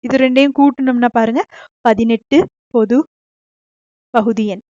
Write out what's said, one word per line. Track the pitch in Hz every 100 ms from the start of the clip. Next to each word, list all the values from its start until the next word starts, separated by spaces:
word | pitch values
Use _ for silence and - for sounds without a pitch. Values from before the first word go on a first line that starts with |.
| 240
இது | 262
ரெண்டையும் | 262 254 277 269
கூட்டணும்னா | 285 254 262 247 240 233
பாருங்க, | 226 247 403 - - _ 240
பதினெட்டு | 214 226 226 - 285 - - _ 240
பொது | 214 247 320 _ _ _ _ _ _ _ _ _ _ 240
பகுதி | 214 220 214
எண் | 190 -